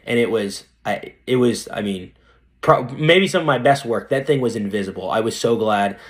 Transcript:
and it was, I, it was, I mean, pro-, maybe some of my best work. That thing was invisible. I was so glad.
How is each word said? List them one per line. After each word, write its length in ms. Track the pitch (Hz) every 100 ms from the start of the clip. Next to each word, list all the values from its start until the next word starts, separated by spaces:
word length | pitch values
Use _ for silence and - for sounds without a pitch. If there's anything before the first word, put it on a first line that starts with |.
| -
and 120 | 120
it 100 | 113
was, 360 | 113 101 - - _
I, 300 | 107 98 - -
it 120 | - 127
was, 320 | 123 110 -
I 100 | -
mean, 300 | 104 95 90 _ _ _ _ _
pro-, 200 | - 139 127
maybe 400 | 135 156 185 190
some 140 | 180
of 40 | 156
my 120 | 127
best 260 | 131 139
work. 240 | 117 107 -
That 180 | 135 139
thing 140 | 143
was 160 | 120 107
invisible. 520 | 101 104 95 92 90
I 120 | 110
was 180 | 113 -
so 160 | 117
glad. 420 | 113 107 104 101 - -